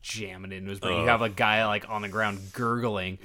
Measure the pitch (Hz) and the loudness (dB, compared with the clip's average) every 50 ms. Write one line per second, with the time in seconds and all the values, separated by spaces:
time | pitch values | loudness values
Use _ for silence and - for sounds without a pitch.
0 | - - - 110 107 95 92 92 95 95 95 95 95 98 98 95 95 92 90 85 | -12 -10 -8 -8 -8 -10 -10 -12 -12 -10 -10 -8 -8 -8 -8 -4 -2 0 0 2
1 | 82 120 120 110 117 110 98 95 117 107 107 110 113 107 104 104 - - 110 107 | 4 6 6 6 4 2 2 2 4 4 6 4 4 4 2 0 -2 -4 -6 -6
2 | 104 101 95 110 110 104 101 98 98 98 - - 120 117 117 120 120 117 104 98 | -4 -4 -2 0 0 0 0 -4 -8 -10 -6 -2 -2 0 0 0 0 -2 -2 -2
3 | 92 92 92 92 - | -2 -4 -6 -8 -8